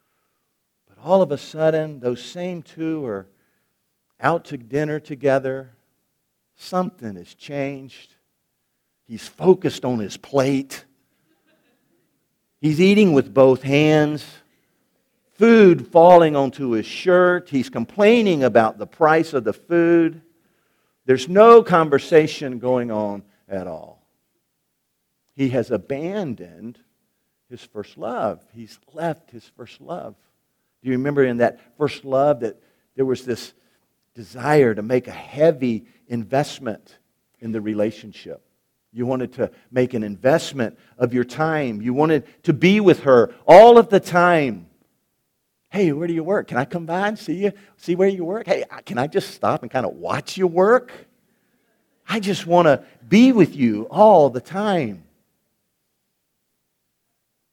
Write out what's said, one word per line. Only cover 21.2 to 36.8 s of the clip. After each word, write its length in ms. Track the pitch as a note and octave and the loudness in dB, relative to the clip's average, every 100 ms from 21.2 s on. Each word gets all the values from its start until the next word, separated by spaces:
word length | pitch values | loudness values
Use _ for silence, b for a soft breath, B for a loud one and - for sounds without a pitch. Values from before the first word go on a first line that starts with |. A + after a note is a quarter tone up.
| - | 0
no 320 | F#3+ A#3 A#3 | 4 8 8
conversation 960 | - F3 D#3 C#3 - D#3+ D#3 - C#3+ A#2+ | 6 0 0 -2 2 2 2 -4 -12 -8
going 320 | B2 B2+ A#2+ | -4 -4 -4
on 320 | G#2+ G#2 G2+ - _ - | -6 -6 -8 -16 _ -12
at 200 | G2 F2+ | -12 -10
all. 340 | D#2+ D#2 - _ _ _ _ _ _ _ _ _ _ _ _ _ | -14 -18 -20 _ _ _ _ _ _ _ _ _ _ _ _ _
He 140 | C#3 C3+ | -6 -4
has 200 | B2+ A2 | -4 -4
abandoned 1080 | G#2+ F2 C#3 E3 G#3 D#3+ F#2+ F2 E2 A2+ - _ _ _ _ _ _ _ | -6 -8 -10 -8 -8 -10 -12 -18 -20 -20 -20 _ _ _ _ _ _ _
his 120 | B2 | -20
first 360 | - G#2+ - - | -18 -16 -16 -14
love. 440 | G#3 A#3+ A2 E2 _ | -12 -8 -8 -8 _
He's 280 | A2+ A2 _ _ | -20 -20 _ _
left 360 | D#3+ E3 D3 _ | -10 -10 -10 _
his 160 | A#2 _ | -20 _
first 240 | - A2+ - | -20 -20 -20
love. 360 | C#3+ E3+ A2+ - _ _ _ _ _ _ | -16 -16 -16 -20 _ _ _ _ _ _
Do 80 | C3 | -6
you 40 | |
remember 300 | B2+ C#3 C#3+ | -4 -2 0
in 140 | C3 A#2+ | 0 0
that 220 | A#2 - b - | -2 -4 b -6
first 260 | D3 - | -6 -6
love 360 | C#3 C3 D3 C3+ | -4 0 0 0
that 200 | A2+ - _ _ _ | -6 -10 _ _ _
there 100 | - | -6
was 180 | C3 B2 | -4 -4
this 300 | B2+ A2 - _ _ _ _ _ _ | -6 -10 -12 _ _ _ _ _ _
desire 580 | A#2+ G#2 C3 C3+ D3+ B2 | -20 -20 -10 0 2 2
to 80 | G#2 | 0
make 260 | A2 B2+ B2 | -4 -4 -6
a 40 | |
heavy 760 | G2 - A#2+ E3 C#3+ B2+ A2 - b b | -18 -10 0 0 0 -2 -4 -10 b b
investment 880 | A#2+ G2+ C3 C#3+ - B2+ G2+ | -10 -4 -4 -4 -8 -12 -12